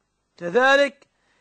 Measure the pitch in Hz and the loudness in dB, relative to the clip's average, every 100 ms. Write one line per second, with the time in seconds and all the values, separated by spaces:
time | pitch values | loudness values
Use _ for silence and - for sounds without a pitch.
0 | _ _ _ _ 175 208 262 277 277 - | _ _ _ _ -6 -2 2 2 0 -6
1 | _ _ _ _ | _ _ _ _